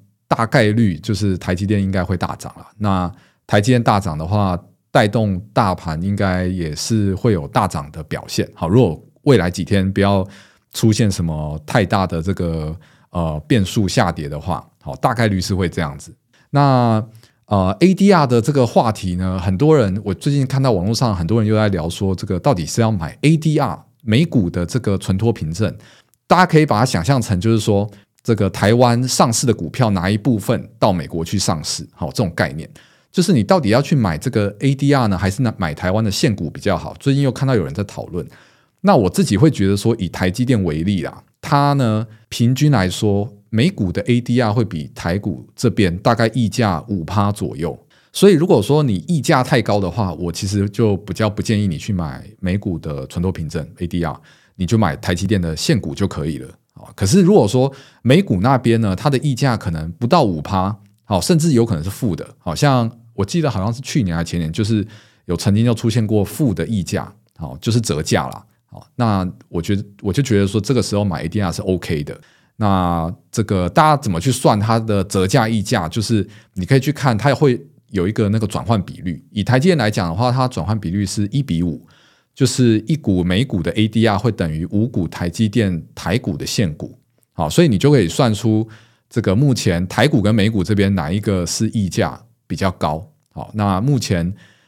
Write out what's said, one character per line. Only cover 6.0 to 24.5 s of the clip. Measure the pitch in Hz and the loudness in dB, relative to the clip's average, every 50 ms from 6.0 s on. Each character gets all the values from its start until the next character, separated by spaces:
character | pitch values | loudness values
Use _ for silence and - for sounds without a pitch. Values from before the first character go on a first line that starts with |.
应 | 92 101 101 | -2 -2 -2
该 | 98 101 92 90 90 90 | 0 0 0 0 0 -2
也 | 90 92 90 85 76 73 | -2 -4 -4 -6 -6 -6
是 | - - - 113 107 101 98 95 | -6 -4 -2 0 0 2 0 0
会 | - - 120 | 0 0 0
有 | 101 80 71 | 0 0 -2
大 | 71 - 123 104 - | -2 -2 0 0 0
涨 | - 78 71 73 | -2 -6 -10 -10
的 | - - | -14 -14
表 | - - - - - | -12 -10 -10 -10 -10
现。 | - - - - - | -6 -4 -4 -4 -6
好， | - - - 80 | -6 -6 0 4
如 | 101 131 | 4 6
果 | 120 87 76 - - - _ _ | 6 4 2 -4 -10 -20 _ _
未 | - 143 131 | 2 4 4
来 | 98 85 90 | 4 4 0
几 | 90 - 80 | -2 -4 -2
天 | - 98 98 95 95 | 0 0 0 0 0
不 | 98 98 | 0 2
要 | 98 101 101 95 95 - - - - _ _ _ _ _ | 2 2 2 0 0 -4 -10 -20 -20 _ _ _ _ _
出 | - - 120 113 | -4 0 2 2
现 | 107 - 113 101 | 2 2 2 0
什 | 92 - 85 | 0 -2 -4
么 | 82 78 76 76 73 76 76 - | -4 -4 -4 -6 -6 -8 -8 -6
太 | - - 120 95 | -2 0 0 0
大 | 82 110 98 95 | 2 0 0 0
的 | 85 87 82 | 0 -2 -4
这 | 80 98 90 | -4 -4 -4
个， | - 90 82 82 80 78 76 82 - - _ _ _ _ _ | -2 -2 -4 -4 -4 -6 -6 -8 -10 -14 _ _ _ _ _
呃， | - 87 82 80 76 76 - | -6 -4 -4 -4 -4 -4 -2
变 | - 143 107 95 | 0 2 2 2
数 | - - 117 98 | 0 0 -2 -2
下 | 87 - 131 104 87 | 0 2 0 0 0
跌 | 82 82 76 71 | -2 -4 -6 -8
的 | 76 73 | -8 -8
话， | 82 - - - - _ _ _ | -6 -6 -6 -6 -8 _ _ _
好， | - - - | -14 -14 -6
大 | - - 131 - | -2 -2 0 2
概 | - 117 104 | 2 0 0
率 | 98 92 | 0 0
是 | - - 98 | -2 -2 0
会 | 90 92 82 | 0 0 -2
这 | - 92 | -2 -2
样 | 82 71 71 73 | -4 -4 -6 -12
子。 | - - - _ _ _ _ _ _ _ | -18 -20 -20 _ _ _ _ _ _ _
那， | - 143 143 139 131 127 120 113 110 110 120 117 - - - - _ _ _ | 2 4 4 4 4 4 4 2 2 0 -2 -4 -12 -20 -20 -20 _ _ _
呃 | - 104 98 92 92 98 - | 0 0 2 2 0 2 4
，A | 170 190 | 4 4
D | 185 175 190 202 | 4 4 4 4
R | 190 165 143 | 6 6 4
的 | 120 123 117 | 4 2 2
这 | 110 151 | 2 2
个 | 143 139 120 | 2 2 2
话 | - - 151 131 113 | 2 2 2 2 2
题 | 104 - - 92 87 | 0 -2 -4 -4 -2
呢， | 90 92 92 92 | -2 -2 -2 -2
很 | 95 85 98 95 90 | -2 -2 -2 0 2
多 | 147 156 156 | 4 4 4
人， | 139 110 95 92 98 101 | 4 4 2 0 -2 -4
我 | 101 90 | -4 -4
最 | - - 151 | -2 -2 -2
近 | 143 143 131 | 0 0 0
看 | 131 135 135 | 0 0 0
到 | 135 131 | 2 2
网 | 110 87 87 | 2 0 0
络 | 107 117 | 0 0
上 | - 135 113 | 0 0 0
很 | 98 87 82 | 0 -2 -2
多 | 80 110 113 | 0 0 2
人 | 107 107 | 2 2
又 | 107 | 2
在 | 107 107 104 | 2 2 2
聊 | 98 80 78 85 | 0 -2 -4 -4
说， | - - 104 95 92 | -4 -2 -2 -2 -2
这 | - - | -2 -4
个 | 92 92 85 | -4 -4 -2
到 | - 143 - | 0 0 0
底 | 87 76 | 0 -2
是 | - - 120 | -4 0 0
要 | 113 110 | 0 2
买 | 110 87 80 73 - - | 0 -2 -4 -8 -6 0
A | - 147 165 | 2 2 2
D | 156 156 156 151 151 | 2 2 0 0 0
R， | 139 101 - - - _ _ _ - | 0 -2 -4 -8 -12 _ _ _ -2
美 | 110 107 131 175 | 0 2 2 2
股 | 165 - 123 90 | 2 2 0 0
的 | 85 | 0